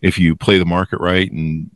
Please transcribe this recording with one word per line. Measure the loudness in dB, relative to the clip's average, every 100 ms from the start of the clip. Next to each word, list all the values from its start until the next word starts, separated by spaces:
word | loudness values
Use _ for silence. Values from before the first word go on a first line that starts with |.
if | -2 2
you | 2 2
play | 2 2
the | 2
market | 0 -2 -2
right | 0 0 0
and | -4 -4 -6 -8